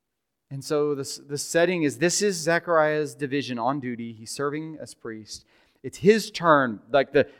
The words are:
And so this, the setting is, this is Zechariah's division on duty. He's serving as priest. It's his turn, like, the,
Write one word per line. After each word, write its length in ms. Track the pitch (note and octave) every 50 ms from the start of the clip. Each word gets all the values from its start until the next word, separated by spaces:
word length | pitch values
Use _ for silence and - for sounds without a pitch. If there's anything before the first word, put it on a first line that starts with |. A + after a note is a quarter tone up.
| _ _ _ _ _ _ _ _ _ _
And 140 | C#3 C3+ C3
so 300 | - D#3 D3 D3 D3 D3
this, 220 | C3+ C3+ C3+ - -
the 200 | C3+ C#3 C#3+ C#3
setting 460 | - - - E3 E3+ F3 F#3 F3 D#3
is, 140 | C#3+ A#2+ A#2
this 220 | D#3 F3 E3+ -
is 160 | G3 G#3 F#3
Zechariah's 800 | E3 D3+ D#3+ E3 E3+ - F3+ E3+ D#3+ D3+ D3+ D3+ D3+ D3+ C#3 B2+
division 460 | C3 D3 C3 C3+ C#3+ B2+ A#2+ B2+ A#2+
on 180 | A2+ B2+ C#3 D3
duty. 340 | B2 B2 A#2+ A2+ A#2 A#2 A2+
He's 180 | G#2+ A2+ - -
serving 460 | - C#3 C#3+ C#3+ D#3 D#3+ D#3+ D#3 -
as 120 | - - -
priest. 520 | _ - A#2+ A2 A2 G#2+ - - - - _ _ _ _ _ _ _ -
It's 160 | C3 - -
his 320 | - G3 A3 G#3+ G#3 -
turn, 500 | - - E3+ E3+ D3+ C#3+ C3+ A#2+ G#2+ F#2+ - -
like, 220 | A#2+ C#3 C#3 - -
the, 160 | C#3+ B2+ - - _